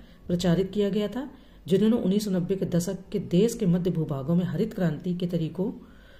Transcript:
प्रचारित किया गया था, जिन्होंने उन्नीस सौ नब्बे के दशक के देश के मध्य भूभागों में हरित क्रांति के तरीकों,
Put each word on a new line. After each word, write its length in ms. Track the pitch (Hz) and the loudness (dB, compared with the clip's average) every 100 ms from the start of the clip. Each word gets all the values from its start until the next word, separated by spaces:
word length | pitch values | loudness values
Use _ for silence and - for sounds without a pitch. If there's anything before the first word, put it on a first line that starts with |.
| - - - | -20 -18 -4
प्रचारित 440 | 175 180 170 190 | 0 2 2 2
किया 180 | 208 202 | 0 0
गया 180 | 196 208 | 0 -2
था, 240 | 240 294 - - - - | -4 -10 -14 -20 -18 0
जिन्होंने 280 | 190 214 240 | 4 4 4
उन्नीस 300 | 180 202 214 | 2 0 0
सौ 60 | |
नब्बे 240 | 185 175 190 | -2 0 -2
के 100 | 160 | 0
दशक 320 | 170 175 190 - | 0 0 -6 -6
के 80 | 202 | -6
देश 340 | 135 170 226 | 0 4 4
के 120 | 233 190 | 2 0
मध्य 260 | 180 175 | 2 0
भूभागों 440 | 156 156 139 135 170 | -2 -2 -4 0 0
में 100 | 175 | 0
हरित 280 | 147 220 | -2 -4
क्रांति 400 | - 170 147 185 | 0 -2 -2 -4
के 140 | 175 175 | -4 -2
तरीकों, 440 | 175 160 - 208 - - - - - | -2 -4 -2 -4 -6 -16 -20 -20 -20